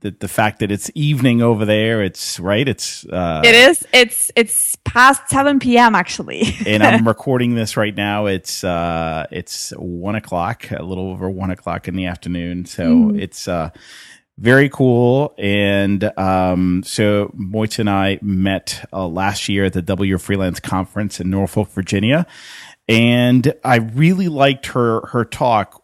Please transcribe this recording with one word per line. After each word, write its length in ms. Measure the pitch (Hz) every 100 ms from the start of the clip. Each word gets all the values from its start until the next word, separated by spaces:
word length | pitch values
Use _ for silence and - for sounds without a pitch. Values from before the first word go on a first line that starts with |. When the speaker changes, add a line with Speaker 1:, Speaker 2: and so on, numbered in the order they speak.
Speaker 1:
the, 100 | 101
the 160 | - 101
fact 320 | - 107 -
that 140 | 104
it's 180 | 101 - -
evening 440 | 147 143 127 117
over 240 | 117 107
there. 380 | 107 107 110 113
It's, 380 | 95 - - -
right, 260 | 90 104 135
it's, 380 | 104 - -
uh, 380 | - 90 87 78
Speaker 2:
It 100 | 233
is. 320 | 233 262 - -
It's, 400 | 254 240 - -
it's 400 | - 226 - - -
past 460 | - 233 262 269 -
seven 320 | 277 285 277
P 180 | 254 240
M, 160 | 240
actually. 600 | 202 180 - 143 69 220 -
<laughs> 60 | -
Speaker 1:
And 160 | 107
I'm 240 | - 113 113
recording 480 | 107 - 123 120
this 220 | 117 110 -
right 180 | 107
now. 320 | 101 101 104 104
It's, 380 | 95 - -
uh, 640 | 95 85 85 82 80 80 -
it's 400 | 87 - - - -
one 400 | 90 87 95 107
o'clock, 520 | - 90 98 117 -
a 100 | -
little 280 | 85 92 95
over 200 | 92 92
one 220 | 95 92
o'clock 340 | 90 - 87 -
in 80 |
the 120 | 92 92
afternoon. 580 | 87 85 90 87 87
So 180 | 87 - 87
Speaker 2:
Mm. 340 | 240 220 208
Speaker 1:
it's, 260 | 92 - -
uh, 240 | 87 78 - - - - - _ -
very 320 | 107 135 143
cool. 640 | - 127 120 120 131 147 -
And, 640 | 101 101 101 101 98 98 107 -
um, 640 | 95 92 92 90 92 90
so 480 | - - 104 104 101 87
Moitza 420 | 95 110 110 -
and 100 | 107
I 280 | 98 98 98
met, 640 | 104 95 98 95 - - -
uh, 140 | 95 90
last 420 | 87 98 98 -
year 180 | 98 95
at 80 |
the 80 | 92
Double 220 | 85 92
Your 140 | 98 95
Freelance 400 | - 98 92 85
Conference 640 | - 92 92 101 104 -
in 100 | 90
Norfolk, 400 | 98 98 - 104
Virginia. 560 | - 90 101 107 151 170 - - - - - -
And 680 | 113 117 120 123 127 127 -
I 140 | 143 120
really 500 | 113 120 160 185 185
liked 400 | 147 139 135 -
her, 400 | 131 117 113 -
her 180 | 123
talk 560 | 113 - 131 110 95 -